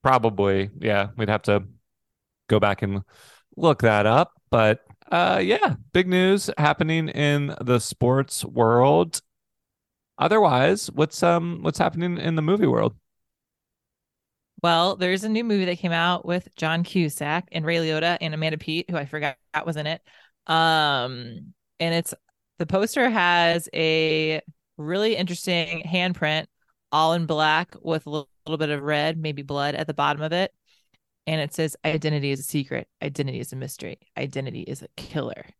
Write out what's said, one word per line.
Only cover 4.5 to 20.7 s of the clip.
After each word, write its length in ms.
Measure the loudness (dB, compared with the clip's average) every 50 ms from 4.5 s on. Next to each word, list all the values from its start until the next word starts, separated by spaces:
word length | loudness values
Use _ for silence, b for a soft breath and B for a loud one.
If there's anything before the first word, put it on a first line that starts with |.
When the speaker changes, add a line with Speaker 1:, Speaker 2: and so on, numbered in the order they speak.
Speaker 1:
But, 340 | 2 4 4 4 4 2 _ _ -20 _ _ _
uh, 300 | 2 2 2 2 2 0 2
yeah, 320 | 0 0 2 2 0 0 -2 -8 _ _
big 140 | 0 2 2
news 440 | 2 4 4 4 4 2 0 -4 -2 2
happening 500 | 2 2 4 2 0 0 0 -2 -2 -2
in 460 | -2 0 0 2 2 2 0 -2 -6 -6
the 180 | 0 2 2 2
sports 640 | 2 -2 -4 _ 2 2 4 2 0 -2 -4 -8 -8
world. 760 | -6 2 2 4 6 6 6 6 6 6 4 2 2 -2 -10 _ _ _ _ _ _ _ _ _ _ _ _ _ _ _ _ _ _ _ -2
Otherwise, 720 | 0 2 4 4 4 4 4 4 4 2 2 0 -4 -8
what's, 320 | -2 0 -2 0 0 0 2
um, 400 | 2 2 2 0 -4 -8 -4 -4
what's 160 | -4 0 0
happening 400 | 0 0 0 -2 -4 -4 -4 -2
in 160 | -2 -2 0
the 80 | 0 2
movie 240 | 2 2 2 2 2
world? 280 | 2 2 0 0 -2 -6 _ _ _ _ _ _ _ _ _ _ _ _ _ _ _ _ _ _ _ _ _ _ _ _ _ _ _ _ _ _ _ -2 0
Speaker 2:
Well, 320 | 2 2 4 2 2 0
there's 280 | 0 0 -2 0 -2 -2
a 60 | -2
new 140 | -2 -2 0
movie 220 | 0 0 0 0
that 140 | 0 -2 -2
came 120 | -2 -2
out 320 | 0 0 2 0 0 0 -2
with 320 | -4 -4 -4 -4 -8 _
John 280 | -6 -4 -2 0 -2 -2
Cusack 640 | 0 0 0 0 0 -2 -4 -4 -4 -4 -4 -4 _
and 140 | -8 -6 -2
Ray 120 | -2 0 0
Liotta 420 | 0 0 -2 0 0 0 -2 -2
and 140 | -4 -6 -4
Amanda 240 | -2 -2 -2 -4 -4
Peet, 300 | -6 -6 -4 -4 -4 -4
who 40 | -4
I 100 | -6 -4
forgot 320 | -6 -8 -4 -4 -4 -6 _ _ _ -6 -6 -4
was 100 | -4 -6
in 120 | -4 -4 -6
it. 140 | -6 -8 b b b b b b b _ _ 0
Um, 1080 | 2 2 4 4